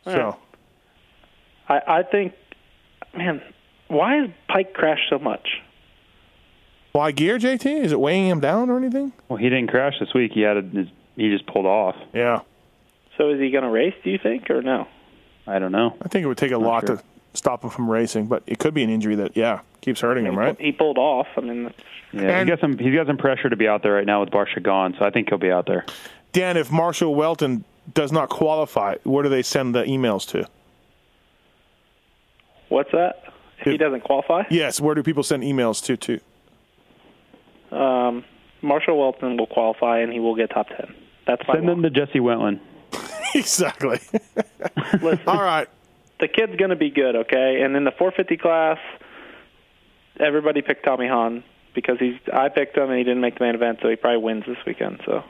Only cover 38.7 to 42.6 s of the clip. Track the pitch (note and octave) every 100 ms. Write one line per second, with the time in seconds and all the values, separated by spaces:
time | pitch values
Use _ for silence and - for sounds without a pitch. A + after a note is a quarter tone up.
38.7 | D3 - D#3 C3+ B2 B2+ A#2+ A2 - A2+
39.7 | A2+ A#2+ A#2 A#2 A#2+ A2+ A2 A2 - -
40.7 | - - - - _ - A#2+ - D#3 F3
41.7 | F3 D#3+ C#3 C#3 C3+ A#2+ A#2 G#2+ G2+